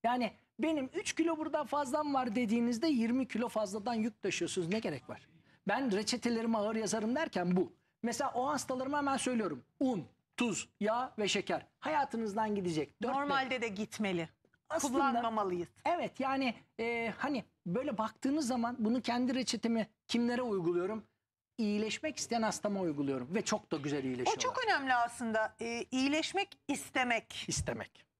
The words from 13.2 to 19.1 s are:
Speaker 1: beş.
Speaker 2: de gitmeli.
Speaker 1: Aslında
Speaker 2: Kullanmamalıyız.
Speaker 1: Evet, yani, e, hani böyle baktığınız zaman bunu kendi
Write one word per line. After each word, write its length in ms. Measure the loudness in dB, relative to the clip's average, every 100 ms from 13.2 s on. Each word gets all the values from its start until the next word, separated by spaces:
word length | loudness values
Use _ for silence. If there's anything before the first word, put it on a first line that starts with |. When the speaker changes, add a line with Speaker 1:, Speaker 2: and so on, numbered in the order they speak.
| 2 2 2
Speaker 1:
beş. 100 | -2
Speaker 2:
de 60 | -2
gitmeli. 600 | -4 -8 -2 0 0 -4 _ _ _ _
Speaker 1:
Aslında 240 | -2 0
Speaker 2:
Kullanmamalıyız. 760 | 2 2 2 0 0 0 -2 -4 -4
Speaker 1:
Evet, 360 | 0 0 -2 -2
yani, 340 | -2 0 0 -2 -12 -6
e, 320 | -2 0 -2 -2
hani 260 | -2 -4 -6 _ -4
böyle 320 | -2 -2 -2
baktığınız 480 | -2 0 0 0 2
zaman 300 | 0 0 0
bunu 220 | 2 2
kendi 320 | 2